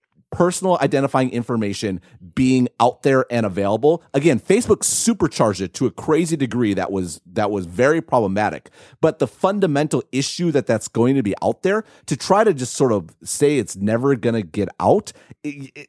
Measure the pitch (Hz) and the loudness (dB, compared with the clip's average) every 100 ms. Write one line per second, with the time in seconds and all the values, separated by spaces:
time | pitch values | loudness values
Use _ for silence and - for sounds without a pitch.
0 | _ _ _ - 175 - 185 175 139 139 | _ _ _ 0 0 0 0 0 0 0
1 | 139 131 127 120 117 117 104 98 104 92 | 0 0 0 -2 -4 -4 -4 -4 -6 -6
2 | - _ 90 120 127 131 123 - 120 - | -10 _ -8 0 2 2 2 2 0 2
3 | 143 131 - 117 107 92 98 107 143 165 | 2 2 2 -2 -2 -2 -2 2 2 0
4 | - 139 160 120 - 202 - 202 - - | -2 0 2 2 2 0 2 0 0 -2
5 | - 226 165 - 117 95 92 - 123 - | 0 0 -2 2 0 0 -6 -4 -4 -2
6 | - 156 170 160 127 123 110 95 90 95 | 0 0 0 -2 -2 0 0 0 -2 -4
7 | 90 78 - 92 101 101 87 90 131 165 | -6 -10 -10 -4 -2 -2 -4 2 2 2
8 | 156 127 101 98 104 76 - - - _ | 0 0 0 0 -2 -4 -14 -20 -20 _
9 | 160 - 131 - 190 208 185 139 151 135 | 0 0 -4 -2 -2 0 0 0 0 -2
10 | - 127 139 - 175 147 - 113 - - | -2 -4 -4 -4 -2 0 0 -2 -2 0
11 | 120 139 104 - 98 - 185 214 - _ | 2 2 -2 -2 -2 -2 -2 -2 -4 _
12 | - 143 - 196 220 147 123 - 135 104 | -8 -6 2 4 4 2 -4 0 0 0
13 | 82 _ - - 147 143 98 98 101 117 | -2 _ -10 0 2 2 -2 -4 -2 0
14 | 135 127 117 113 87 101 95 - 92 190 | 0 0 0 -2 -4 -4 -6 0 2 2
15 | - - _ - 151 143 135 151 | 0 -14 _ -14 -12 -12 -16 -18